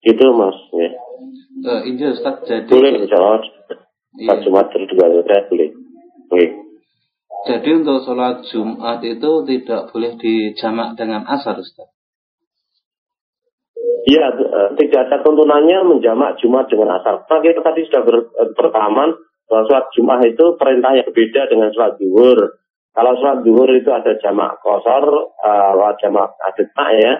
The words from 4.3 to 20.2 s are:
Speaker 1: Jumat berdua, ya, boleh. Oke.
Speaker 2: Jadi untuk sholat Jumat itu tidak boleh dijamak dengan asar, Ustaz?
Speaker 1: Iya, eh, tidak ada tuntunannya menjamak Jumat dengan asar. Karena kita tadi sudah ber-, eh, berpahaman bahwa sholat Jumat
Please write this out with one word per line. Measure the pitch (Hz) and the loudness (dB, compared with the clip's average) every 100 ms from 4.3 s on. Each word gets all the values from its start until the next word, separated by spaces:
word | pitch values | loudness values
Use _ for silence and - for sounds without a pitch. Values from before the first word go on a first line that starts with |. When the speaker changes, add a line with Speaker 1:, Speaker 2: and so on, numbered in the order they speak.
| 95 | -2
Speaker 1:
Jumat | - 95 - | 2 2 0
berdua, | - 95 92 87 | -4 -2 2 2
ya, | 85 85 101 101 | 2 2 0 0
boleh. | 87 76 78 - - - _ 85 | -2 -2 -4 -20 -20 -20 _ _
Oke. | 87 85 - - _ _ _ _ _ _ 101 113 | 0 0 -2 -20 _ _ _ _ _ _ -12 -6
Speaker 2:
Jadi | 120 143 | -4 0
untuk | 160 147 135 | 0 0 -4
sholat | 127 123 127 123 - | -4 -4 -4 -6 -8
Jumat | 113 107 110 117 117 117 | -8 -8 -8 -8 -8 -8
itu | 113 147 160 135 | -6 -2 -2 -2
tidak | 127 123 113 - | -6 -4 -8 -6
boleh | 113 117 117 | -8 -8 -6
dijamak | 117 113 107 107 113 113 113 - | -4 -2 -4 -6 -6 -6 -8 -8
dengan | 110 107 - | -8 -8 -6
asar, | 135 117 95 | -6 -6 -10
Ustaz? | 90 _ - _ _ _ _ _ _ _ _ _ _ _ _ _ _ _ _ _ _ 466 480 480 - | -12 _ -20 _ _ _ _ _ _ _ _ _ _ _ _ _ _ _ _ _ _ -8 -6 -2 2
Speaker 1:
Iya, | 143 - - | 2 2 -2
eh, | - 95 101 - | -4 0 -2 0
tidak | 143 135 127 | 0 2 0
ada | 139 | 0
tuntunannya | 156 151 151 147 156 190 180 | 2 4 4 4 4 4 2
menjamak | 139 120 113 135 - | 2 2 0 -2 -2
Jumat | 117 127 127 | 0 0 0
dengan | 107 104 90 | 0 0 0
asar. | 110 98 - | -2 -4 0
Karena | 156 160 | 2 2
kita | 165 | 2
tadi | 160 160 160 | 0 -2 -2
sudah | 135 117 | 0 2
ber-, | 117 - - | 0 -2 -4
eh, | 113 - | -4 0
berpahaman | 123 110 104 113 156 160 _ _ _ | 0 0 0 0 0 -2 _ _ _
bahwa | 110 110 | 0 2
sholat | 135 - | 0 0
Jumat | - 123 123 | -2 0 2